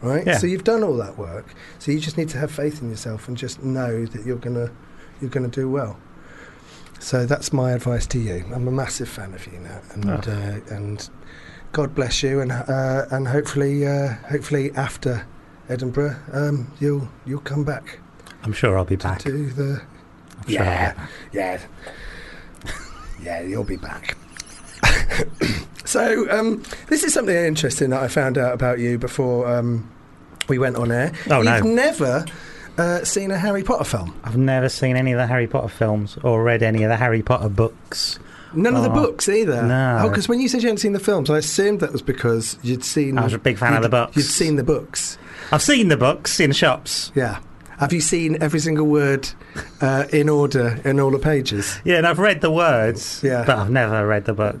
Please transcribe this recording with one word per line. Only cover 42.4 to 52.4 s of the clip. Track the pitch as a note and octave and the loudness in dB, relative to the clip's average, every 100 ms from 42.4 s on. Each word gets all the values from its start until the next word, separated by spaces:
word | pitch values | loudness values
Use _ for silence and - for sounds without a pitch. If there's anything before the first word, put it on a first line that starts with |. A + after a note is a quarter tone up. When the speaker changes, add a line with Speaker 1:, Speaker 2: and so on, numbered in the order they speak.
| A#2 - | -2 -6
Speaker 1:
you'd | A#2+ B2+ | -4 -2
seen | - - C#3+ C3 | -2 0 0 2
Speaker 2:
I | |
was | A2+ | 0
a | G#2 | 0
big | C3+ G#2 | -2 2
fan | A#2+ | 2
of | A#2 | 4
Speaker 1:
you'd, | A2+ | 4
Speaker 2:
the | |
books. | A#2+ A#2 - | 2 2 0
Speaker 1:
you'd | C#3+ | 0
seen | - D#3+ D3 | 2 2 2
the | |
books. | D#3 C#3+ - - - - - - - | 2 0 0 -6 -6 -8 -16 -16 0
Speaker 2:
I've | D3+ | 2
seen | - C#4+ G3+ | 6 6 6
the | C#3 | 6
books | B2+ D3+ - - | 4 2 -2 2
in | D#3 | 4
shops. | C#3 D#3+ B2 - - - C#3+ | 6 4 2 -2 -6 -2 -2
Speaker 1:
Yeah. | A#2+ G#2 - - - - | -2 -4 -12 -18 -18 -4
Have | C#3+ | 0
you | E3+ | 2
seen | D3 E3+ D#3+ D#3 | 2 2 2 0
every | D#3 D#3 | 0 0
single | D#3+ D3+ D3+ | 0 2 4
word, | D3 C#3+ C#3 - - - - - - | 4 4 2 -2 -12 -14 -14 -14 -2
uh, | C3 C3+ C#3+ | 0 2 2
in | D#3 D3 | 2 4
order | D3+ C#3+ C#3 A#2+ A2 C#3 | 4 4 4 2 0 0
in | C3+ | 2
all | C#3 | 4
the | C3+ | 2
pages? | D#3 D3 B2+ G#2 G2+ - | 2 2 0 -2 -4 -4
Speaker 2:
Yeah, | - F3 | 2 4
and | E3+ | 4
I've | D#3+ | 4
read | G#3 F3+ | 4 4